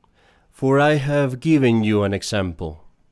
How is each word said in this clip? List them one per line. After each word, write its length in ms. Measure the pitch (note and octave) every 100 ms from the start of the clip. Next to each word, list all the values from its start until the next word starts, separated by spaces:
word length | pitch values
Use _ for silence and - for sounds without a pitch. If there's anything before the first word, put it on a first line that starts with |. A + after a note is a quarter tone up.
| _ _ _ _ _
For 280 | - C3 C#3
I 140 | D3 D3+
have 460 | C#3 D3 C#3 B2+
given 420 | D#3+ D#3 B2+ A2+
you 200 | G#2+ G#2
an 100 | G2+
example, 720 | G2 - G#2+ F#2 E2 E2 D2+ - _ _